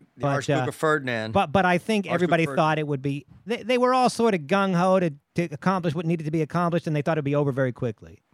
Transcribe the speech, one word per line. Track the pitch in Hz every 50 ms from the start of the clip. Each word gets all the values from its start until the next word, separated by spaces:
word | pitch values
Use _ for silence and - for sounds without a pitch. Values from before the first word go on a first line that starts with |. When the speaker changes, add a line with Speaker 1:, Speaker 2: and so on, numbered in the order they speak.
| _ _ _
Speaker 1:
The | -
Speaker 2:
But, | 143 139
Speaker 1:
Archduke | 139 139 123 - 143 131 127
Speaker 2:
uh, | 139
Speaker 1:
of | -
Ferdinand. | - 160 156 151 151 131 127 120 113 110 110 110
Speaker 2:
but, | 196 190 151
but | - 202 180
I | 180 180 170
think | - - 220 202 185
Speaker 1:
Archduke | 160 -
Speaker 2:
everybody | 170 180 160 170 165 165
Speaker 1:
Ferdinand. | 143 135 143 156
Speaker 2:
thought | 156 156 156
it | 151
would | 143 143 135
be. | 131 143 139 147 - - - - _
They, | 185 240
they | - - 214 254
were | 247 247 247 254
all | 254 254 226
sort | - - 233 233 202
of | 165 143
gung-ho | 135 196 196 196 190 180 170 185 190 185 190
to, | 185 165 143 143 _ _ _
to | 170 175 160
accomplish | 147 - - 185 190 185 165 170 135
what | 170 165
needed | 160 175 160 151
to | 151
be | 151 165
accomplished, | 151 - - 170 175 170 170 165 -
and | 170 151
they | 147
thought | 135 170 160
it'd | 156 139
be | 143 143
over | 147 147 139
very | 123 135 135 127 117
quickly. | - 127 120 - - 85 82 - - _ _